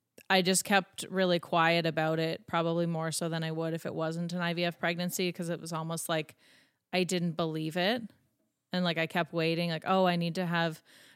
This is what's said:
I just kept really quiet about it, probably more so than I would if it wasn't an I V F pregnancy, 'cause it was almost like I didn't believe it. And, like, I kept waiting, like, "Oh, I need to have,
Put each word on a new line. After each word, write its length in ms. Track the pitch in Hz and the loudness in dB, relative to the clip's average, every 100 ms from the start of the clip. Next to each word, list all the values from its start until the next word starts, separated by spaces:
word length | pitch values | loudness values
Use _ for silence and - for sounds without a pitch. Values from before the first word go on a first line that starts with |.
| _ _ - | _ _ 0
I 140 | 190 | 2
just 220 | 185 185 | 4 2
kept 400 | - 202 180 - - | 4 2 2 -6 -6
really 300 | 190 185 175 | 0 2 2
quiet 480 | - 175 165 170 165 | 2 4 4 4 2
about 320 | 151 156 160 | 0 0 0
it, 300 | 160 160 - | -2 -4 -4
probably 360 | 170 165 165 170 | -2 0 0 0
more 260 | 165 160 | -2 -4
so 160 | 151 170 | -2 -4
than 160 | 165 | -2
I 80 | 160 | -4
would 220 | 160 165 | -4 -4
if 120 | 160 - | -4 -6
it 80 | |
wasn't 380 | - 160 165 170 | -4 -4 -4 -4
an 80 | 175 | -2
I 140 | 170 | -2
V 100 | 170 | 0
F 120 | 175 165 | -2 -2
pregnancy, 540 | 170 170 180 - 180 | -2 -2 -4 -2 -2
'cause 200 | 170 170 | -2 -6
it 100 | 170 | -6
was 120 | 165 | -6
almost 360 | 165 160 165 - | -6 -4 -6 -2
like 260 | 165 156 - _ - _ _ _ | -2 -4 -10 _ -20 _ _ _
I 120 | 180 | 0
didn't 280 | 180 185 170 156 | 0 0 -2 -2
believe 400 | 165 156 156 165 | -2 -2 -4 0
it. 260 | 180 240 226 _ _ _ _ _ _ | 0 0 -6 _ _ _ _ _ _
And, 120 | 180 | -2
like, 140 | 180 160 | 0 0
I 80 | 160 | 0
kept 260 | 185 165 | 0 -2
waiting, 380 | 170 160 165 175 | 0 0 0 -2
like, 140 | 160 - | -2 0
"Oh, 200 | 190 185 | 4 4
I 100 | 175 | 2
need 180 | 170 | 0
to 100 | 170 | -2
have, 380 | 175 170 165 156 _ - - | 0 2 0 -2 _ -20 -20